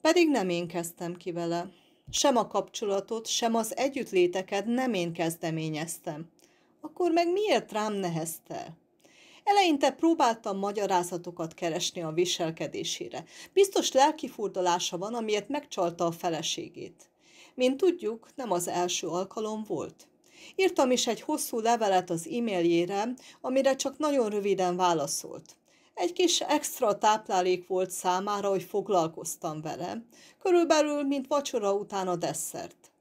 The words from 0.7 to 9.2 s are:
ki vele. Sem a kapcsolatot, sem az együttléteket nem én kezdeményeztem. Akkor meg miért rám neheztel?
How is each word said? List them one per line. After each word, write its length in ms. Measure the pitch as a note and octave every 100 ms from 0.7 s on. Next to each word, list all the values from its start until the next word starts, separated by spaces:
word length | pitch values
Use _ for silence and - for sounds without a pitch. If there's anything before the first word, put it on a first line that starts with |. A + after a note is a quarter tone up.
| F3 E3+ - F3 F3
ki 160 | F#3
vele. 380 | E3+ E3+ E3+ F#3 - _ _ -
Sem 260 | - D4 A#3+
a 100 | G#3
kapcsolatot, 800 | G#3 F#3+ - G#3+ G3 G3 A3+ A3+
sem 280 | - A#3
az 220 | A3+ A3 -
együttléteket 880 | C4+ C4+ A3+ F#3+ F3 F#3 F#3 G3+ G#3
nem 280 | A#3+ C4
én 180 | G3+ E3+
kezdeményeztem. 1200 | E3+ E3 E3 E3 D#3+ D#3+ D#3 E3 - - D3+ E3 _ _ _ _ _
Akkor 300 | D4+ - F4
meg 220 | E4 E4+
miért 400 | F#4 G#4 B3+ A3
rám 200 | G#3+ G#3+
neheztel? 880 | G3+ F#3 E3 E3 - _ D#3+ - E3 _ _ _ _